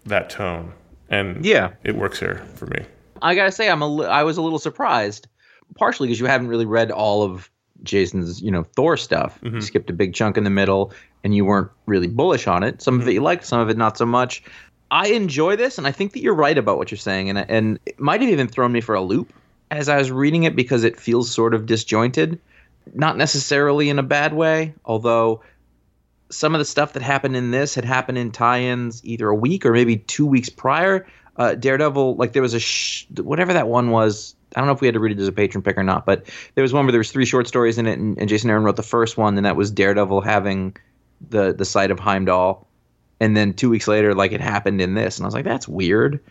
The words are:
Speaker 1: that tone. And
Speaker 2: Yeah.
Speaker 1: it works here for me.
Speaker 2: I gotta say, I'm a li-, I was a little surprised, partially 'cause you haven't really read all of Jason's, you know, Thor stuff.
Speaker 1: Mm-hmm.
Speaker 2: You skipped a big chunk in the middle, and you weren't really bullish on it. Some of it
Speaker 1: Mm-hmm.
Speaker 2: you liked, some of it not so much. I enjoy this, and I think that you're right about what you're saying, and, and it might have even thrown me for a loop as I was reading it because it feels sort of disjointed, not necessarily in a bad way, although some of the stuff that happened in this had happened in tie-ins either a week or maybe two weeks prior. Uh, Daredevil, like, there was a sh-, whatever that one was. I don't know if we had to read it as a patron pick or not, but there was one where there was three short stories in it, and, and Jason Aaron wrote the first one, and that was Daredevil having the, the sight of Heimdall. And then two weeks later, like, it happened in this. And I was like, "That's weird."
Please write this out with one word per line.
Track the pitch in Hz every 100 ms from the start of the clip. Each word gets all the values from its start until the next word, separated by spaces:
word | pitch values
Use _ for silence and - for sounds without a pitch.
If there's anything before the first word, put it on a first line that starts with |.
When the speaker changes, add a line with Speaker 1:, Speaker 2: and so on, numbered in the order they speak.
| -
Speaker 1:
that | 104 -
tone. | - 98 87 85 87 _ - _
And | 104 98 90
Speaker 2:
Yeah. | 170 185 92 -
Speaker 1:
it | -
works | 110 98 -
here | - 95 -
for | - -
me. | - - - _ -
Speaker 2:
I | 160
gotta | 180 190
say, | 190 220
I'm | 165
a | 147
li-, | 147 120
I | 143
was | 151 165
a |
little | 165 160
surprised, | 156 - 262 131 104 107 - _ _ _ _ -
partially | 226 254 131
'cause | 117
you |
haven't | 123 135 120
really | 117
read | 113 113 110
all | - 107 104
of | 104 90 - _ _ _
Jason's, | - 101 90 95 85 90
you | 110
know, | 90 82
Thor | - 147 156
stuff. | - - - -
Speaker 1:
Mm-hmm. | 120 113
Speaker 2:
You |
skipped | 107 - -
a |
big | 87 98
chunk | 85 110 101
in |
the | 104
middle, | 98 98 98 98 - - _
and | 101
you | 104
weren't | 98 101 92 _
really | - 98 87
bullish | 113 165 143 -
on | 90
it. | 104 -
Some | -
of | 127
it |
Speaker 1:
Mm-hmm. | 120 101
Speaker 2:
you |
liked, | 143 175
some | - 120
of | 113
it | 110
not | 110 -
so | 117
much. | 120 123 - - - - _ _
I | 143 202
enjoy | 233 196 139 160
this, | 208 247 254
and | 139
I |
think | 139 202
that | 262
you're | 226
right | 185 147 156
about | 104 87
what | 90
you're | 104
saying, | - 95 95
and, | 101 -
and | 113 110 107
it | - -
might | 143 185
have | 254
even | 170 127
thrown | 117 123
me | 120
for | 113
a | 104
loop | 92 104 117 _ _ _ _
as | 151 143
I | 143
was | 131
reading | 131 143 165
it | 165 156
because | 123 127
it | 113 -
feels | - 117 117
sort | - 113
of | 113 110
disjointed, | 113 - 107 117 127 160 165 _ _ _ _ -
not | - 151 107
necessarily | 151 143 135 143 143 143 147
in | 143
a |
bad | 131 143 151
way, | 151 160 160 160 151 -
although | 110 117 117 113 110 - _ _ _ _ _ _ _ _
some | - 151
of | 160
the |
stuff | 147 - 147
that | -
happened | 120 139 135
in | 127 123
this | 127 143
had | 135
happened | 117 127 - 127
in | 120
tie-ins | 110 117 123 127 123 120 113
either | - 113 107
a |
week | 107 120 185 135
or |
maybe | 117 123 113
two | - -
weeks | 151 131 123
prior. | - 131 147 185 190 190 - _ -
Uh, | 120 92
Daredevil, | 123 135 151 143 131
like, | 127 120
there | 131
was | 127
a | 117
sh-, | - - - - - 135
whatever | - 151 180
that | 175 110
one | 120 120
was. | 113 110 107 - - _
I | -
don't | 139
know |
if | 131
we | 131
had |
to | 113
read | 110 101
it |
as | 98
a |
patron | 92 101 101
pick | 98 92
or |
not, | 95 90 -
but | 98 - - -
there | -
was | 135
one | 135
where | 139
there | 117
was | 110
three | 135
short | 123 127 120
stories | 127 117 113
in | 113
it, | 73
and, | 107 101
and | 104
Jason | 107 117
Aaron | 107
wrote | 104 98
the |
first | - 120 113 -
one, | 107 101
and |
that | 101 80
was | 101
Daredevil | 101 98 101 101 98
having | 104 107 98 95 95 95 _ _ _ _ -
the, | 110 95
the | -
sight | 98 107 98
of | 95
Heimdall. | 101 98 95 92 92 95 _ _ _ _ _ _
And | 110 107
then | 104
two | 92 127
weeks | 113 -
later, | 107 107
like, | 98 98
it | 104
happened | - 104 101 98
in | 90
this. | 98 101 -
And |
I | 98
was |
like, | 113
"That's | 143 123 -
weird." | 92 90 104 127 147 -